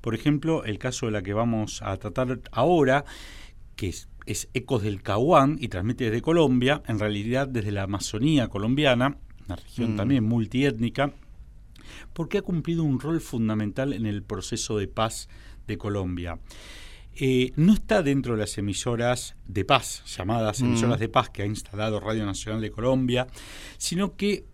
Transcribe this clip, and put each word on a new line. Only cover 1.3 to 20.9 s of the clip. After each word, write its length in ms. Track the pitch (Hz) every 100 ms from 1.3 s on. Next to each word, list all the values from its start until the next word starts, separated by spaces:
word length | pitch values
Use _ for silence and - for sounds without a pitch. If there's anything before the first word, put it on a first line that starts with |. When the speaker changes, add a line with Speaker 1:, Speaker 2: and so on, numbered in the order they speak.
Speaker 1:
vamos 480 | 104 117 113 104 -
a 120 | 98 95
tratar 420 | 131 127 127 127 -
ahora, 540 | - 139 175 135 135 - - - - - - - -
que 120 | 95
es, 180 | 85 - -
es 240 | - 104 -
Ecos 280 | 127 123 127
del 200 | 104 101
Caguán 560 | - 104 135 170 135 151
y 80 | 120
transmite 360 | 92 101 123
desde 180 | 120 113
Colombia, 600 | 127 170 147 127 123 147 -
en 100 | 107
realidad 480 | 107 104 107 127 139
desde 260 | 123 101
la 100 | 101
Amazonía 680 | 95 98 - 107 135 151 113
colombiana, 680 | 98 107 135 147 120 131 143 - - -
una 100 | -
región 360 | - - 117
Speaker 2:
Mm. 40 | 107
Speaker 1:
también 260 | 110 135
multiétnica, 880 | 110 120 104 127 139 113 117 120 139 - - - - - - - - - -
porque 240 | - 165 202
ha 40 |
cumplido 420 | 202 175 143 170
un 160 | 156 127
rol 200 | 120 113
fundamental 720 | 110 127 110 107 107 95 135
en 140 | 139 110
el 160 | 104
proceso 560 | 101 104 - 113 - 107
de 100 | 98
paz 400 | - 113 - - - - - -
de 100 | 104
Colombia. 600 | 107 101 92 87 87 82 - - - - - - -
Eh, 380 | - 135 127 127 147
no 180 | 165
está 280 | 208 - 214
dentro 300 | 143 139 123
de 80 | 110
las 160 | 101 -
emisoras 800 | 101 98 - 117 120 123 - - -
de 200 | 95 -
paz, 360 | 139 - - -
llamadas 560 | - 92 117 110 107
Speaker 2:
Mm. 20 |
Speaker 1:
emisoras 360 | 123 120 123